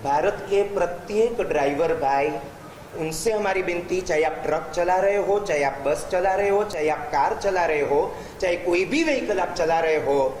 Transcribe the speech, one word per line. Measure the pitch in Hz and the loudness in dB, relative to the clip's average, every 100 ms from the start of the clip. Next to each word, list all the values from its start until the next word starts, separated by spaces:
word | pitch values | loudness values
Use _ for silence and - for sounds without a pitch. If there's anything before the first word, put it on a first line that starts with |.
भारत | 139 143 180 202 - | 0 2 2 0 0
के | 202 202 | 2 2
प्रत्येक | 196 170 - - 214 233 - | 0 -2 -2 -4 0 2 0
ड्राइवर | - 147 143 143 165 | -2 0 0 2 0
भाई, | 147 139 139 151 127 - - - - - 165 | 0 0 2 0 -2 -10 -14 -18 -18 -14 -8
उनसे | 160 160 226 | -6 -2 0
हमारी | 214 202 190 | 0 0 0
विनती, | 170 175 175 185 | -2 -4 -2 -4
चाहे | 180 156 | 0 2
आप | 160 - | 2 0
ट्रक | - 156 160 | -2 -2 -2
चला | 175 175 185 | -2 2 4
रहे | 196 202 | 4 2
हो, | 180 202 | 2 0
चाहे | 202 147 | 0 0
आप | 139 139 139 | 0 0 -2
बस | 151 - | -2 -2
चला | 180 190 | 0 2
रहे | 190 202 | 2 2
हो, | 202 | 2
चाहे | 208 170 151 | 0 0 0
आप | 147 - | 0 -2
कार | 147 226 220 | 0 0 0
चला | 196 185 | 0 0
रहे | 165 151 | 2 2
हो, | 131 143 190 - - - | 2 2 0 -4 -12 -4
चाहे | 185 175 | -2 0
कोई | 180 175 | 0 0
भी | 190 294 | 0 0
व्हीकल | 320 262 - 190 | 2 0 0 0
आप | - | -2
चला | - 160 165 | 0 0 2
रहे | 165 156 | 2 2
हो, | 123 139 131 - | 2 2 2 -2